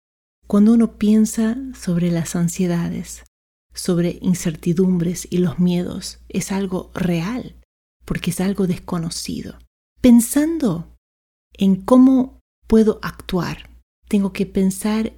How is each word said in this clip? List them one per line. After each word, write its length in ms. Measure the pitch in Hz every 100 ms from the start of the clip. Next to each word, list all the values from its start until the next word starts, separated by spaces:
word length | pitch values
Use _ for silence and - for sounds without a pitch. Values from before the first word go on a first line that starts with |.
| _ _ _ _ -
Cuando 280 | 202 214
uno 240 | 233 226 -
piensa 600 | 208 220 220 - 220 247 269
sobre 380 | 247 - 175 175
las 240 | 170 160 175
ansiedades, 880 | 170 - 180 170 175 175 175 - - _ _ _ _
sobre 460 | - - 170 175 -
incertidumbres 1040 | - 180 175 156 175 170 185 180 165 175 -
y 60 | 180
los 200 | 180 131
miedos, 600 | 180 175 185 190 - - -
es 240 | 196 -
algo 400 | 196 196 185 -
real, 640 | - 170 170 175 254 - - _ _ _ _
porque 280 | - - -
es 100 | 170
algo 260 | 185 196 180
desconocido. 880 | - - 175 165 - - - - - _ _ _ _
Pensando 920 | 254 233 226 285 311 330 247 165 165 _ _ _ _ _ _
en 240 | - 190 190
cómo 640 | - 254 262 262 254 - _ _ -
puedo 320 | 220 220 -
actuar, 680 | 170 - - 185 143 156 - - _ _ -
tengo 240 | 208 196
que 120 | - 190
pensar 680 | 196 190 190 214 214 220